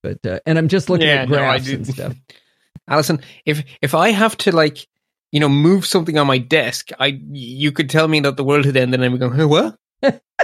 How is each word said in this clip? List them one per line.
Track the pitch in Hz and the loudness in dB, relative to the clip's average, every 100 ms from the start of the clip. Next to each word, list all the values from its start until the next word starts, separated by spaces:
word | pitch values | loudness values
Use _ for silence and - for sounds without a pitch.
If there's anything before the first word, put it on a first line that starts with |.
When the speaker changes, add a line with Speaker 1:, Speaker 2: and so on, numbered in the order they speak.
Speaker 1:
But, | - - | -10 -8
uh, | - 92 156 | -8 -6 -2
and | 160 | 0
I'm | 160 | 2
just | 190 - | 0 0
looking | 175 156 | 0 2
Speaker 2:
Yeah, | 139 | 2
Speaker 1:
at | 127 | 2
Speaker 2:
no, | 143 | 0
I | 135 131 | 0 -2
Speaker 1:
graphs | 127 | -4
Speaker 2:
did. | 135 | -6
Speaker 1:
and | 110 | -6
stuff. | 131 - - _ - _ | -8 -10 -12 _ -20 _
Speaker 2:
<laughs> | _ _ - - | _ _ -20 -2
Alison, | 143 147 151 - - | 0 0 -2 -6 -8
if, | - 151 143 - | -6 -6 -8 -6
if | 131 156 | -2 2
I | 196 | 2
have | 202 220 - | 2 0 0
to, | 202 170 | 0 2
like, | 151 - - _ _ _ _ | 0 -2 -18 _ _ _ _
you | 151 | 0
know, | 147 | 2
move | 139 160 196 - | 4 4 4 2
something | 185 165 151 | -2 0 0
on | 143 | 2
my | 131 | 0
desk, | 123 156 120 - - - | 2 0 0 -6 -12 -4
I, | 139 139 147 | -4 -4 -12
you | 143 120 131 147 | -14 -14 -4 -2
could | 139 143 | -2 0
tell | 160 160 | 0 2
me | 156 | 2
that | 143 135 | 0 -2
the | |
world | 131 147 139 | 0 2 2
had | 131 | 2
ended | 127 127 | 0 0
and | 127 123 | 0 0
I'm | |
going, | 127 | -2
"Huh, | 131 151 | 0 2
what?" | 156 320 - _ _ | 2 0 -6 _ _
<laughs> | 269 - _ - | -2 -2 _ -6